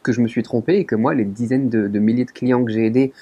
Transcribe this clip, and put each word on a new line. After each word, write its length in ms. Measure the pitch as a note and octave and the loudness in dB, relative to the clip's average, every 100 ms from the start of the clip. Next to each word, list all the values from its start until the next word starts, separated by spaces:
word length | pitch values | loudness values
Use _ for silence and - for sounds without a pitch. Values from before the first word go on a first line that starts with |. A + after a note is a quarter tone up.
que 80 | - | -2
je 100 | A2+ | 0
me 60 | A2+ | 0
suis 160 | A#2 | -2
trompé 320 | - A#2+ C3 G3 | -2 -2 0 0
et 80 | - | 0
que 100 | A2 | 0
moi 180 | C3 | 0
les 100 | D3 | 0
dizaines 440 | G2+ G#2 A#2 B2+ C3 | -2 -4 -2 0 0
de, 180 | A2 G2+ | 0 0
de 120 | G#2 | 0
milliers 240 | G#2+ B2 | 2 0
de 80 | B2 | -2
clients 320 | - B2 B2 | -4 0 0
que 80 | A#2 | 0
j'ai 120 | G#2+ | 0
aidés, 280 | A2 B2 C3+ - | 0 2 0 -2